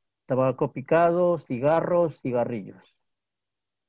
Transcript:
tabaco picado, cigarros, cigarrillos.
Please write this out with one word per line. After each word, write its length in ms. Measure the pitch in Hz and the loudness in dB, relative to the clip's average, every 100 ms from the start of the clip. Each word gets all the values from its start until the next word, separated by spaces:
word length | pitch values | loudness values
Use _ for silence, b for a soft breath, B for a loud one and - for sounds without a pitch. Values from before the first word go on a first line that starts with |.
| _ _ _ | _ _ _
tabaco 460 | 131 131 127 143 | 0 0 0 -4
picado, 680 | - 131 160 170 170 175 170 | -6 0 2 4 2 0 -2
cigarros, 840 | - 123 143 165 165 175 170 - | -4 -2 0 0 2 0 0 -4
cigarrillos. 760 | 131 120 117 117 95 95 _ _ _ _ _ _ _ _ _ _ | -4 -2 -2 -6 -10 -18 _ _ _ _ _ _ _ _ _ _